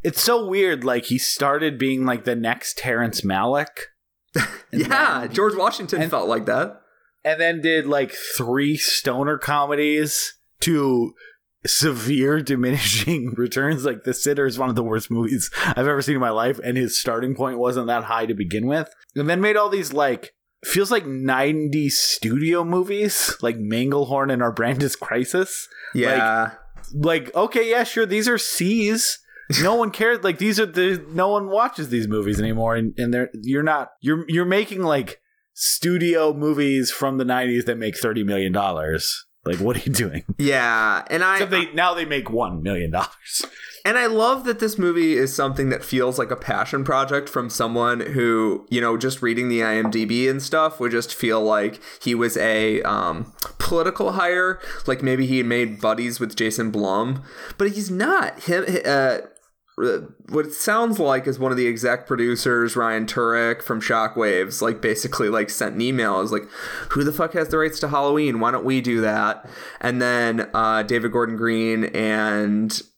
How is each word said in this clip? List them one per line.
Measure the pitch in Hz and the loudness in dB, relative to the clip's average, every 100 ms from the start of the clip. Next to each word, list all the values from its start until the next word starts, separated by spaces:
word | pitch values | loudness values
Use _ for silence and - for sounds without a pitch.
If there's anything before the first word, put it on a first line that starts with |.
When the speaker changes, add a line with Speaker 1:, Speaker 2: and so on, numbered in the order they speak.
Speaker 1:
it's | 175 - | -2 0
so | - 240 202 | 2 2 2
weird. | 190 190 147 123 | 2 2 2 0
Like, | 123 - | 0 0
he | 127 | -2
started | - - 143 143 156 131 | 0 0 2 2 0 0
being, | 131 131 131 | 0 2 0
like, | 120 | 0
the | 117 120 | -2 0
next | 113 123 - - | 0 -2 -4 -6
Terrence | 127 117 117 104 | -2 0 0 0
Malick. | 98 95 110 143 151 - - _ | 0 0 2 0 -2 -8 -16 _
Speaker 2:
<laughs> | _ _ _ - - - - | _ _ _ -4 -4 -6 -6
Speaker 1:
And | - | -4
Speaker 2:
Yeah, | 240 269 294 139 | 0 2 2 0
Speaker 1:
then | 120 | -2
Speaker 2:
George | 135 208 202 | 2 2 4
Washington | 196 226 185 175 | 0 0 -4 -2
Speaker 1:
and | 160 | 0
Speaker 2:
felt | 151 92 | 0 0
like | 113 104 | 0 0
that. | 113 180 - _ _ _ _ 151 | 0 -2 -6 _ _ _ _ -2
Speaker 1:
and | 156 | 2
then | 165 170 | 2 2
did, | 156 160 143 | 2 2 2
like, | 143 135 - - - | 2 0 -4 -8 -4
three | 120 131 143 151 | 0 2 2 2
stoner | - - 143 123 143 147 | 0 0 0 0 0 -2
comedies | - 147 143 147 151 151 151 - - - _ _ | 0 0 0 2 2 2 0 -2 -4 -8 _ _
to | - 156 139 127 117 - - _ _ _ - | 0 2 4 2 0 -6 -20 _ _ _ -2
severe | - 151 127 113 139 135 151 | 0 0 0 0 2 2 2
diminishing | 139 135 123 135 110 107 104 165 123 | 0 0 2 0 0 0 0 -2 -2
<laughs> | 117 | -2
returns. | 120 - 139 151 135 | -2 0 0 0 -2
Like, | 110 | -2
The | - | -4
Sitter | 127 143 143 135 | -2 0 2 0
is | 117 | 0
one | 127 | -2
of | 117 | 0
the | |
worst | 117 110 - | 0 -2 -2
movies | 117 113 127 - - - | -2 0 0 -2 -2 -2
I've | 127 139 | 2 2
ever | 143 | 0
seen | 135 143 | 0 0
in | |
my | 123 | 2
life, | 110 120 131 | 2 0 -2
and | 120 127 | -2 -2
his | 120 - | 0 -2
starting | - 113 127 135 | -2 -2 -2 -2
point | 131 123 | -2 0
wasn't | 123 127 117 | 0 0 0
that | 120 110 | -2 0
high | 113 113 | -2 -2
to | |
begin | 104 95 104 120 | -2 -2 -2 0
with. | 151 151 - _ 143 | -2 -4 -12 _ -4
And | 147 | 0
then | 175 | 2
made | 208 214 | 2 2
all | 208 | 2
these, | 196 165 | 0 -2
like, | 139 143 120 - _ _ _ | 0 0 0 -6 _ _ _
feels | - 175 196 | -2 0 2
like | 233 156 | 2 0
nineties | 131 131 131 139 156 151 147 143 - | -4 0 2 2 2 0 0 0 0
studio | - - 113 123 160 175 | 0 0 0 0 2 2
movies, | 170 180 185 202 208 - - - | 2 0 0 0 0 0 -2 -2
like | 120 117 | -2 -2
Manglehorn | 104 113 127 143 135 139 135 | -2 0 0 0 0 0 0
and | 127 | 2
Our | 120 | 0
Brand | 107 117 131 | 0 0 2
Is | 143 - | 0 -2
Crisis. | - 117 127 175 185 - - - - | -4 -2 0 0 0 -4 -12 -16 -6
Speaker 2:
Yeah. | - 120 110 110 113 110 - - - - | 0 2 2 2 2 0 -4 -20 -16 -10
Speaker 1:
Like, | 147 156 165 165 | -2 0 0 0
like, | - | 0
okay, | 220 247 226 | 2 2 2
yeah, | 233 | 2
sure, | 233 - 220 | 2 0 0
these | 208 220 | 2 2
are | 233 | 0
C's. | - - 170 226 208 226 - - _ - - 139 | 0 -2 2 2 2 2 0 -4 _ -20 -2 0
No | 170 233 | 2 2
one | 220 | 0
cares. | - 220 233 | 2 2 2
Like, | 190 165 | 0 0
these | 202 208 | 0 2
are | 214 | 0
the, | 165 180 180 147 | 2 0 0 -4
no | 160 190 | -2 2
one | 208 196 | 0 0
watches | 202 240 - 147 | 0 0 -2 -4
these | 120 110 | -2 0
movies | 107 101 101 | 0 0 0
anymore, | 110 110 113 113 | 0 0 0 0
and, | 113 - | -2 -2
and | 120 | -2
they're, | 123 127 113 | 0 -2 -6
you're | 110 139 | -2 0
not, | 156 151 127 _ | 2 0 -2 _
you're, | 147 160 156 | -2 -2 0
you're | 160 180 | 0 2
making, | 190 196 185 | 2 0 -2
like, | 175 143 104 - _ _ _ | 0 0 -2 -10 _ _ _
studio | - - - 170 180 170 165 156 | -6 -2 0 0 0 2 4 2
movies | 143 151 147 143 135 127 | 2 0 2 2 2 0
from | - 135 131 | 0 -2 0
the | 127 | 0
nineties | 127 127 120 120 | 0 2 0 0
that | 117 | -2
make | 110 90 | -4 -2
thirty | 120 110 | -2 0
million | 101 101 95 | 0 0 0
dollars. | 95 98 82 78 80 - - - _ - | 0 0 -2 -2 -2 -2 -6 -10 _ -6
Like, | 87 | -2
what | 101 127 | 0 -2
are | |
you | - | -2
doing? | 101 104 76 - 98 | 0 -2 -4 -6 -2
Speaker 2:
Yeah, | 143 135 120 113 110 95 - | 0 2 2 2 2 0 -2
and | 165 | 0
I | 185 190 | 2 2
Speaker 1:
Except | 196 | 2
they, | 185 165 | 0 0
now | 151 180 | 0 0
they | 175 | 0
make | 160 143 107 | -2 -4 -2
one | 110 107 87 | -2 -2 -4
million | 85 95 82 | -4 -2 -2
dollars. | 85 98 - - - - - - - 196 | -2 -4 -8 -8 -6 -6 -12 -20 -6 0
Speaker 2:
And | 240 | 2
I | 240 | 2
love | 220 233 262 | 2 2 2
that | 247 233 | 0 -2
this | 220 214 | -2 0
movie | 175 170 165 | 2 2 2
is | 139 135 | 2 2
something | 135 139 135 135 | 0 -2 0 0
that | 127 - | 0 -2
feels | 127 127 127 | 0 0 0
like | 123 | -2
a | 123 | -4
passion | - 101 110 139 | -2 -2 0 -2
project | 135 135 135 143 143 | 0 0 2 0 -2
from | 135 120 | -4 -4
someone | - 117 117 120 120 | -2 0 2 2 0
who, | - 139 120 113 110 95 - | -2 0 2 4 2 0 -2
you | 120 | 0
know, | 117 117 | 0 0
just | 131 131 | -2 0
reading | 120 113 123 | 0 0 0
the | 117 | 0
I | 113 110 | 2 2
M | 110 | 0
D | 113 | 0
B | 110 117 131 | 0 2 2
and | 135 | 0
stuff | 135 160 156 156 | 0 2 2 0
would | 120 | -2
just | 117 117 - | -2 -4 -4
feel | 120 110 | 0 2
like | 110 107 104 104 - - | 2 2 0 -4 -18 -8
he | - | -2
was | 117 117 - | 0 0 2
a, | 107 110 110 107 | 2 2 2 2
um, | - 104 90 80 - - - - | 0 0 0 -2 -8 -10 -12 -2
political | - 170 185 - 190 | 0 2 0 0 -2
hire. | 190 175 180 185 180 - - - | 0 0 2 0 -2 -8 -8 -4
Like, | 131 | 0
maybe | 135 127 131 | 0 0 2
he | 131 | 2
made | 120 120 117 104 | 2 0 0 -2
buddies | 110 110 120 117 | -2 0 -2 -4
with | 117 104 | -6 -2
Jason | 110 107 113 | -2 -2 -2
Blum, | 104 98 95 117 135 - - - - | 0 0 0 0 -4 -8 -18 -16 -2
but | 202 | -2
he's | 208 190 | 0 -4
not. | 185 247 381 - - | -2 0 0 0 -6
Him, | - 175 - 180 | -2 -2 0 -2
uh, | - 139 135 120 - - _ _ _ - 123 98 - - - | 2 2 2 0 -4 -20 _ _ _ -2 0 0 -4 -20 -4
what | 151 151 | -2 -2
it | |
sounds | - - 214 233 208 | -2 0 2 2 2
like | 147 131 131 | 2 2 0
is | 123 | -2
one | 131 | 0
of | 127 | 2
the | 123 | 0
exec | 113 120 123 - | 2 0 0 -2
producers, | 123 120 120 131 120 117 120 | 0 2 2 2 2 2 0
Ryan | 117 110 110 | 0 -2 -2
Turek | - 117 117 117 117 | -2 0 2 0 -2
from | - 113 | -4 -4
Shockwaves, | 104 117 110 - 110 90 95 - | 0 0 0 0 2 2 0 -2
like, | 113 117 | -2 0
basically, | 110 110 113 - 107 | -2 -2 -4 -2 0
like, | 110 104 | 0 -2
sent | - 107 98 | -2 -4 -2
an | |
email. | 120 131 110 98 | -2 0 0 0
I | |
was | 104 | 0
like, | 104 - - - - - | -4 -6 -14 -10 -10 -4
"Who | 135 | 0
the | 143 | 0
fuck | 147 160 | 0 -2
has | 175 156 | -2 0
the | 160 | 0
rights | 156 156 | 0 -2
to | 147 | -2
Halloween? | 139 143 151 147 113 | 0 2 2 2 2
Why | 113 | 0
don't | 127 117 | 0 0
we | 131 | 0
do | 123 117 | 0 0
that?" | 110 107 104 107 - - - - | 2 2 0 -2 -8 -18 -18 -6
And | 120 123 | -4 0
then, | 123 120 117 113 - 107 | 0 2 2 0 -2 0
uh, | 113 110 | 2 2
David | 107 120 113 | 2 0 0
Gordon | 117 113 113 | 0 0 0
Green | 113 113 113 113 110 | 0 2 0 0 0
and | - 110 107 107 104 104 104 110 - - | 0 0 0 0 0 2 2 0 -4 -8